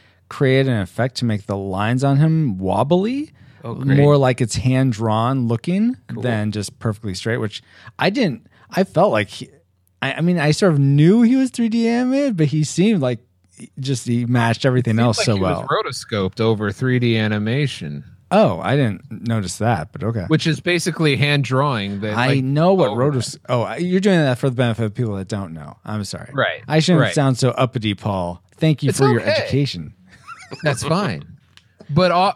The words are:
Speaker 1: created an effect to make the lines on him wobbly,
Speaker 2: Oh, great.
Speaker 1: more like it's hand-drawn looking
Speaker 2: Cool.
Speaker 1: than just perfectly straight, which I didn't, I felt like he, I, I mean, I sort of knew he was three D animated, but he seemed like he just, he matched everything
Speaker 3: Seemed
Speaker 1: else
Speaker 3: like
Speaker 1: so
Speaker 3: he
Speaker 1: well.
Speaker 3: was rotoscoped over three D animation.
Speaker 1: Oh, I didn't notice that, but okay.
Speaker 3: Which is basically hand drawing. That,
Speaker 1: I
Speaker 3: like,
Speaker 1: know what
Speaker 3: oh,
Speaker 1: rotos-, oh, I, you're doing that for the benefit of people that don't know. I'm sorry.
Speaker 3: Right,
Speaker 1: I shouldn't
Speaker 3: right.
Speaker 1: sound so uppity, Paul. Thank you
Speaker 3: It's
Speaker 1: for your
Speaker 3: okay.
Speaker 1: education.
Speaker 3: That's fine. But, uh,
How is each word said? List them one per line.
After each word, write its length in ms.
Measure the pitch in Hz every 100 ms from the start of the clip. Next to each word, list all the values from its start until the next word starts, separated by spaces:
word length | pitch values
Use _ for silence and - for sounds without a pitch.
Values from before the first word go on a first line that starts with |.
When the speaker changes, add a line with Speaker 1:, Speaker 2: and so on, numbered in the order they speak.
| _ _ -
Speaker 1:
created 420 | - 135 135 135
an 80 | 113
effect 360 | 90 - 127 -
to 100 | 120
make 180 | 101
the 120 | 98 98
lines 460 | 98 92 107 127
on 140 | 139 139
him 400 | 160 160 143 92
wobbly, 720 | 95 - 139 180 214 269 311 _ - -
Speaker 2:
Oh, 100 | 120
great. 220 | 123 135 139
Speaker 1:
more 180 | 143 143
like 240 | 131 120
it's 160 | 120 -
hand-drawn 920 | 127 131 131 104 113 110 120 135 117
looking 500 | 113 - 190 233 254 -
Speaker 2:
Cool. 140 | 120
Speaker 1:
than 280 | 120 110 107
just 280 | 104 98 -
perfectly 360 | 113 101 107
straight, 220 | 90 113 123
which 260 | 107 - _ - - -
I 120 | 165
didn't, 360 | 247 190 113 _ _ -
I 120 | 175
felt 280 | 190 156 196
like 160 | 110 101
he, 220 | - - - _ _ _ -
I, 140 | 135
I 60 | 135
mean, 180 | 170 175
I 120 | 147
sort 200 | 151 196
of 60 | 143
knew 420 | 139 143 160 226
he 140 | 233 262
was 140 | 262
three 180 | - 233
D 180 | 233 226
animated, 500 | 233 254 269 285 180
but 80 | 151
he 180 | 156
seemed 380 | 151 - 208 196
like 180 | 127 117 _ _ _ -
he 120 | - -
just, 280 | 131 127 120
he 180 | 120 120
matched 380 | 123 117 110
everything 280 | 135 127 120
Speaker 3:
Seemed 60 | 110
Speaker 1:
else 180 | 120 107
Speaker 3:
like 80 | 110
Speaker 1:
so 80 | 101
Speaker 3:
he 40 |
Speaker 1:
well. 240 | 92 90 131
Speaker 3:
was 340 | 180 151 127
rotoscoped 360 | - 107 92 -
over 320 | 113 104 104
three 260 | 98 131 127
D 180 | 120 113
animation. 880 | 107 107 107 135 143 - 78 73 - - -
Speaker 1:
Oh, 260 | 196 170 82
I 160 | 90 143
didn't 260 | 120 90 - 107 113
notice 300 | 113 90 -
that, 340 | 110 95 78
but 100 | -
okay. 220 | 107 113 85
Speaker 3:
Which 200 | 160 165
is 120 | 147
basically 580 | 175 175 175 151 156 131
hand 280 | 147 143
drawing. 560 | 127 131 143 117 98 101
That, 160 | 107 107
Speaker 1:
I 120 | 127
Speaker 3:
like, 160 | 139
Speaker 1:
know 280 | 131 147 175
what 160 | 190 131
Speaker 3:
oh, 80 | 120
Speaker 1:
rotos-, 420 | 143 131 - - -
oh, 100 | 123
I, 160 | 101 117
you're 240 | 180 185
doing 160 | 202 175
that 220 | 143 123
for 100 | 139
the 80 | 120
benefit 300 | 120 113 110
of 80 |
people 220 | 117 117 98
that 120 | 92
don't 240 | 104 90
know. 240 | 80 71 -
I'm 180 | 110 107
sorry. 260 | 95 - -
Speaker 3:
Right, 300 | 139 101 78 123
Speaker 1:
I 120 | 160
shouldn't 220 | 156 165
Speaker 3:
right. 120 | 110
Speaker 1:
sound 220 | 113 135 123
so 140 | 127
uppity, 420 | 123 131 120 107
Paul. 500 | 98 110 95 87 90 _ -
Thank 260 | 160 143
you 60 | 143
Speaker 3:
It's 100 | 175
Speaker 1:
for 100 | 135
your 100 | 117
Speaker 3:
okay. 100 | 220
Speaker 1:
education. 600 | 302 - 135 143 87 76 - _ - - - - -
Speaker 3:
That's 200 | 151 123
fine. 440 | 143 175 180 76 - - _ - _ _ -
But, 200 | 147 180
uh, 220 | 175 196